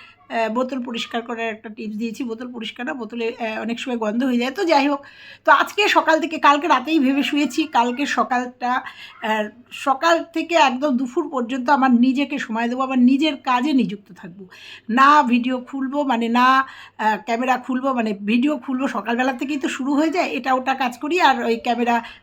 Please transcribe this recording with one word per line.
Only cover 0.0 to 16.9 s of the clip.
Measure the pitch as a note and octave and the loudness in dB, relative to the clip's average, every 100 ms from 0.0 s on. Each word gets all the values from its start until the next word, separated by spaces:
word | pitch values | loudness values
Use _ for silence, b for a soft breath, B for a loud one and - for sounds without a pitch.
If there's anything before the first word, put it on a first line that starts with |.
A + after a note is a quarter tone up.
| B B - | B B -8
আহ, | B3 A3 | -2 -2
বোতল | A3+ B3+ C4+ | -2 -4 -4
পরিষ্কার | B3 A#3 - A#3+ | -8 -8 -8 -8
করার | A#3 A3+ A3+ | -6 -6 -6
একটা | G#3+ A3+ | -8 -12
টিপস | G#3 A3 G#3+ | -12 -10 -6
দিয়েছি। | A#3 A3 | -6 -6
বোতল | B3+ A3+ B3+ | -8 -8 -10
পরিষ্কার | B3 A3 - B3 | -10 -12 -10 -8
না, | |
বোতলে, | C#4+ A3 A#3+ A3+ A#3 | -8 -8 -6 -6 -4
আহ, | A3+ A3 | -6 -6
অনেক | A3+ A#3 | -6 -6
সময় | C4+ A#3+ | -6 -4
গন্ধ | G#3+ A#3 | -2 -2
হয়ে | C4 A#3+ | 0 0
যায়। | B3 | 0
তো | C#4 F4+ | -2 2
যাই | C#4+ C#4 | 4 2
হোক, | C#4+ B B B B - | 0 B B B B 4
তো | |
আজকে | C#4+ F4 - G#4 | 4 4 0 2
সকাল | E4 D#4+ D#4+ | 2 4 2
থেকে, | E4 D#4+ | 0 2
কালকে | D4+ D4 E4+ | 4 4 4
রাতেই | C4 B3 D#4+ | 0 2 2
ভেবে | C4 C#4 | 2 2
শুয়েছি, | - C#4+ D4 - | 0 0 0 -2
কালকে | D#4 A#3+ A#3+ B3 C#4+ | 0 0 0 0 -2
সকালটা, | - A#3 B3 B3 - B3 | 0 0 -2 -4 -6 -2
আহ, | B3 - - - - A3 A3 G#3 - - | -2 -4 -16 -20 -8 -2 -2 -2 -8 -20
সকাল | - C#4 C4+ E4 E4+ E4 | -6 -2 2 2 2 0
থেকে | D#4+ D#4+ E4+ | -6 0 2
একদম | C#4 B3 D4 B3 | 2 2 0 0
দুপুর | C4+ - D4 | -2 -4 -4
পর্যন্ত | C4 A#3 C4+ B3 | -4 -4 -4 0
আমার | C#4 C4 | 2 4
নিজেকে | A#3 B3+ B3+ C#4 C#4+ | 4 4 2 -2 -4
সময় | - A3 A#3 | -6 -4 -2
দেবো, | B3+ | -2
আমার | C4 C4+ | -2 4
নিজের | B3 C4+ D#4 C#4 | 4 4 2 -2
কাজে | - B3 C#4 | -2 0 2
নিযুক্ত | C4+ F#3+ G3+ - F#3 | 2 0 -4 -14 -20
থাকবো। | F#3+ F#3 F#3 B B B - | -18 -18 -20 B B B -2
না | A3+ C#4 D4+ | 4 6 6
ভিডিও | C4 B3 B3 B3+ | 6 2 0 -4
খুলবো, | B3+ C4+ C4 C#4+ | -6 -8 -4 -2
মানে | C#4+ A#3 A#3 | 0 0 0
না, | A#3 B3+ C4 C4+ B B | 2 4 4 0 B B